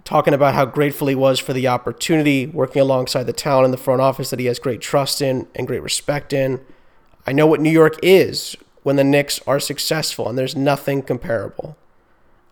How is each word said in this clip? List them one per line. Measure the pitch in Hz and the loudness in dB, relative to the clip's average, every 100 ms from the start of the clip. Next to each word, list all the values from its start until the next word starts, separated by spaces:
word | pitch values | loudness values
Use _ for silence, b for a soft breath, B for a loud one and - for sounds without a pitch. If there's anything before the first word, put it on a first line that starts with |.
talking | - 151 156 | -2 0 2
about | 143 139 | 2 2
how | 139 135 | 2 -2
grateful | 147 143 139 139 | 0 -2 -2 -2
he | |
was | 135 135 131 | 2 2 2
for | - | -2
the | 131 127 | -2 0
opportunity, | 123 - - - 160 147 139 127 | -2 -4 -8 -2 0 2 0 -2
working | 160 131 147 | -4 -2 2
alongside | 135 131 127 135 | 2 2 0 -4
the | 123 | -4
talent | 117 151 135 131 | -6 0 4 4
in | |
the | 127 | 2
front | - 127 | -2 2
office | 135 131 135 | 2 0 -4
that | 127 | -2
he | 123 | -2
has | 123 | -2
great | 139 110 | -4 -6
trust | - 147 135 - | -2 -2 -2 -2
in | 139 131 - | -2 -2 -6
and | - 123 | -8 -6
great | 87 | -6
respect | - - - 143 - | -6 -6 -4 -6 -2
in. | 143 135 127 - b b b b b - | -2 -2 -4 -8 b b b b b -4
"I | |
know | 139 156 | 2 4
what | 151 | 4
New | 156 | 4
York | 160 156 - | 6 4 4
is | 175 190 120 147 - - _ _ | 4 6 4 -2 -10 -14 _ _
when | 139 139 | -2 2
the | |
Knicks | 139 143 143 - - | 4 2 0 -6 -2
are | 139 | -2
successful, | - 135 - 156 147 - 110 | -2 -6 -4 -4 -4 -6 -6
and | 123 | -4
there's | 131 143 | -4 -2
nothing | 139 139 - 139 | 0 0 -2 -4
comparable. | 135 127 - 113 98 - 156 151 _ _ _ _ _ _ _ | -4 -6 -4 -6 -6 -10 -14 -16 _ _ _ _ _ _ _